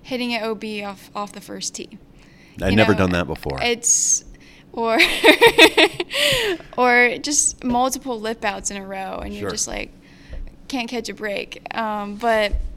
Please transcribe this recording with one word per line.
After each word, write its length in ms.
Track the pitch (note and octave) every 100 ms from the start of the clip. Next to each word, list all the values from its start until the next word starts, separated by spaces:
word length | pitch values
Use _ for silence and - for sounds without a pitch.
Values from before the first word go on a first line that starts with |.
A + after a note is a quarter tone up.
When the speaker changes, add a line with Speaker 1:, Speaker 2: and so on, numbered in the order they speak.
Speaker 1:
Hitting 300 | - B3+ B3
an 100 | A#3
O 100 | A3
B 280 | G#3+ A3 G#3
off, 260 | G3+ F#3+ -
off 180 | G#3 G#3
the 80 | G3+
first 320 | - G3 -
tee. 240 | - - G#3 - - - - - -
Speaker 2:
I've 80 | F#2
Speaker 1:
You 60 | G#2
Speaker 2:
never 160 | G#2
Speaker 1:
know, 60 | F#2
Speaker 2:
done 100 | F#2
that 160 | F2 D#2+
before. 320 | D#2 D2 C#2
Speaker 1:
it's, 640 | A#3+ A#3+ - - - - - - - - -
or, 240 | - A3+ A3+
<laughs> 1800 | - - E4+ - A4+ - D#4+ - E4 - - C#5 D5 C5 A4 E4+ - -
or 420 | B3 A#3+ A#3+ -
just 440 | D4 D4 - -
multiple 540 | B3 A#3+ C4 C4 C4+ A3+
lip 240 | A3 A3+
outs 260 | G#3 G3 -
in 60 | G3+
a 100 | F#3+
row, 340 | F#3+ F#3+ F2
and 100 | F#3
you're 100 | G#3
Speaker 2:
Sure. 80 | G2
Speaker 1:
just 180 | F2 -
like, 220 | G2 - - - - - - - - -
can't 200 | C4 A#3
catch 200 | A#3+ A3
a 60 |
break. 480 | G3+ G#3+ G3 - - - -
Um, 400 | A3 G#3 G3+ G3+
but 380 | A#3 A3 G#3 - -